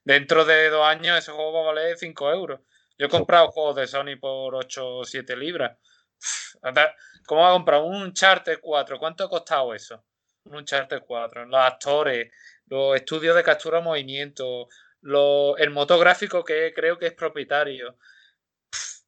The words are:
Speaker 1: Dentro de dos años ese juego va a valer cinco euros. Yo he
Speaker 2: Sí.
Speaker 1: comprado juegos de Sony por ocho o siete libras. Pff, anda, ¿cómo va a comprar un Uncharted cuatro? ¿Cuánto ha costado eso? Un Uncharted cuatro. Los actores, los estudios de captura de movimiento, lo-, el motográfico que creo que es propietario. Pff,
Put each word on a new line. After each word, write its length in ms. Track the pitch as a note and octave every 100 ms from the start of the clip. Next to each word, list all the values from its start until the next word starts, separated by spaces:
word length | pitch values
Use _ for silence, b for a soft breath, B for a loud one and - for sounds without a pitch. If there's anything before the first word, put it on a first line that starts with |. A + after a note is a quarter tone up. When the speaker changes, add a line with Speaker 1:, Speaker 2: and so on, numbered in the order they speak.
Speaker 1:
Dentro 400 | C#3 C#3 C#3 E3
de 240 | D#3 D#3 D#3
dos 160 | D#3 D3+
años 320 | D#3+ E3+ E3+
ese 140 | D#3
juego 200 | D3+ D#3
va 60 | E3
a 120 | D#3
valer 220 | D#3 E3 E3+
cinco 340 | E3+ D#3 C#3+
euros. 300 | F3+ D#3+ C3+ _ _ _ -
Yo 80 | C#3
he 40 |
Speaker 2:
Sí. 60 | E3+
Speaker 1:
comprado 340 | - E3+ D#3+
juegos 260 | - D3 C3+
de 100 | B2+
Sony 320 | C#3 C#3+ C#3
por 340 | C3+ C3+ C3
ocho 440 | C3 B2+ C3+ B2+ B2+
o 60 |
siete 320 | A#2+ C3+ B2 B2+
libras. 420 | D3+ E3+ A#2+ - _ _ _ _
Pff, 380 | - - - -
anda, 300 | C3 C3 D3+ b b b -
¿cómo 140 | D#3
va 100 | F3+
a 40 |
comprar 260 | F3+ E3 D3
un 160 | D#3+ G3+
Uncharted 560 | F#3 F#3 F#3+ F3+ E3+ D#3
cuatro? 380 | D#3+ D3 C#3 B2+
¿Cuánto 260 | D#3+ E3
ha 60 | F#3
costado 440 | E3+ - D3+ B2
eso? 300 | G#2+ - A2+ _ _ _ _
Un 120 | _ D3
Uncharted 460 | C#3+ C#3 C3+ C3+ -
cuatro. 380 | A#2+ A#2 A#2+ A#2+
Los 140 | C3
actores, 720 | B2+ - C#3 D3 D3+ A#2+ A#2 b b b _
los 300 | C3+ C3+ C3+
estudios 380 | C3 D#3 E3 E3+
de 80 |
captura 340 | E3 D3 E3 E3
de 60 |
movimiento, 840 | E3 D3+ C3+ C#3 C#3+ C#3 B2+ B2 A#2+ b b _
lo-, 540 | C#3+ C#3+ C#3+ C#3+ C#3+ C#3+
el 140 | D3
motográfico 720 | C#3+ C#3+ F3 F3 F3+ G3+ F3+
que 280 | E3 D#3 D#3+
creo 240 | D#3+ D#3+ F3
que 80 | E3+
es 60 |
propietario. 840 | - D#3+ D3+ C3 C#3+ C#3+ C3 B2 - b b b b _ _ _
Pff, 320 | - - -